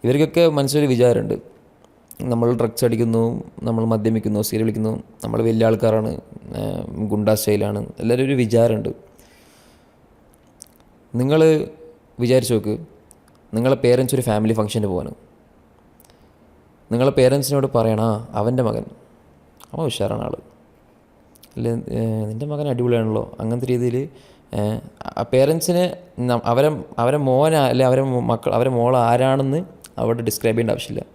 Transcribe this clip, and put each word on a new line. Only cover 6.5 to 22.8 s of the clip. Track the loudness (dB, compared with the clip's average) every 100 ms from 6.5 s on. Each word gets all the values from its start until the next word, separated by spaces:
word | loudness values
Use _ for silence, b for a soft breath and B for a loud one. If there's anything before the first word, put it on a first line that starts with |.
| -8
ഏഹ്, | -6 -6 -8 -8 -4
ഗുണ്ടാ | 0 0 0
സ്റ്റൈലാണ്, | 0 0 0 -4 -8 -6
എല്ലാവരും | -2 0 0
ഒരു |
വിചാരമുണ്ട്. | 0 2 4 2 2 -4 -10 -16 _ b b b b b b b b _ _ _ _ _ _ -20 _ _ _ _ -4
നിങ്ങൾ | 0 4 6 4 0 -12 -20 -20 _ -4
വിചാരിച്ച് | 2 2 4
നോക്ക്, | -2 0 -6 -8 -20 _ _ _ _ _
നിങ്ങളെ | -2 0 2
പേരൻസ് | 4 4 2 0
ഒരു |
ഫാമിലി | 0 0 2
ഫംഗ്ഷന് | 0 0 -2 -2
പോവാണ്, | -4 -6 -14 -20 _ _ _ _ _ _ _ b b b b _ _ _ _ _
നിങ്ങളെ | 0 2
പേരൻസിനോട് | 4 4 4 0 0 0 2
പറയണ, | 2 2
ആ, | 0 -2 -4
അവൻ്റെ | -4 -2 0
മകൻ, | 0 -2 -8 -16 -20 _ _ _ _ _ -16
അവൻ | -6 -6
ഉഷാറാണ് | -4 -4 -4
ആൾ, | -4 -6 -8 -20 _ _ _ _ _ _ _ _ -18 -6
അല്ലെ, | -4
ഏ, | -4 -6 -4 -4 -4 -6
"നിൻ്റെ | -8 -8
മകൻ | -6 -4
അടിപൊളിയാണല്ലോ." | -2